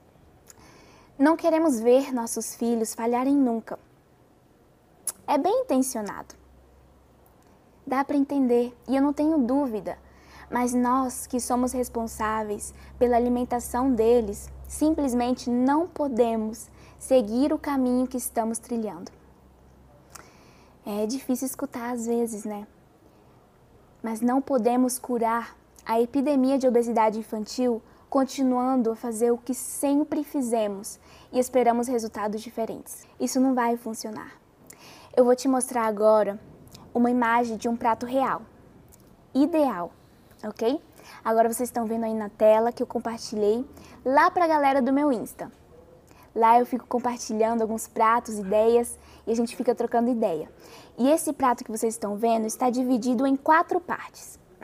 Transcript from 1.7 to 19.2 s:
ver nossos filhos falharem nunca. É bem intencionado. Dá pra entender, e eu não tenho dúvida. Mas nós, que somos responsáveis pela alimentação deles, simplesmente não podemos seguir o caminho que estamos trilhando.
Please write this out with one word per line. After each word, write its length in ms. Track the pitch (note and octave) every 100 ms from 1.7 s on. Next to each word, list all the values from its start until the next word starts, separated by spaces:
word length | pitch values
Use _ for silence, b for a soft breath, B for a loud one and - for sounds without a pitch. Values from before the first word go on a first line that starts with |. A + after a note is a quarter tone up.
| A#3+
ver 340 | A3+ B3+ C#4
nossos 420 | B3+ A#3 - A3 -
filhos 380 | A#3 A#3 A3
falharem 420 | - A#3 A#3+ C4+ C#4+
nunca. 440 | C4 A3+ - - - _ _ _ _ _ _ _ _ _ _ _ - - -
É 120 | C#4+
bem 240 | F4 B4
intencionado. 760 | B4+ C4 C4 A#3 G3+ D#2+ - - _ _ _ _ _ _ _ _ _ _ _ _ _ _ -
Dá 180 | C4
pra 140 | C#4 C#4+
entender, 580 | C#4 C#4+ B3+ A#3+ A#3+ - -
e 80 | C4+
eu 60 |
não 120 | C#4+
tenho 240 | C#4+ D4+ D#4+
dúvida. 600 | A#3 C4+ C#4 G#3+ F3 - B B B B B
Mas 240 | A#3+ B3
nós, 520 | B3 B3 C4 C4 B3 -
que 140 | B3+
somos 320 | - B3 B3+
responsáveis 1040 | B3+ B3 A#3 A3+ - G#3+ A3 G#3+ G#3 - B B B
pela 160 | A#3+ A#3+
alimentação 760 | A#3+ B3 B3 A#3+ - A#3+ C4+
deles, 600 | A#3+ A3+ A#3+ G3 G#3 - - -
simplesmente 840 | - D4+ D#4+ C#4 A#3+ A#3+ B3 -
não 380 | A#3+ B3+ D4 F4+
podemos 840 | - C#4+ A3+ A#3 A3+ A3 A3+ - B B B
seguir 520 | - C4 G#3 A#3 C#4+
o 80 | D4+
caminho 480 | D4+ C#4 B3+ B3 B3+
que 100 | B3+
estamos 420 | - - A3+ A3+
trilhando. 520 | - A#3 G#3+ E3 G3 -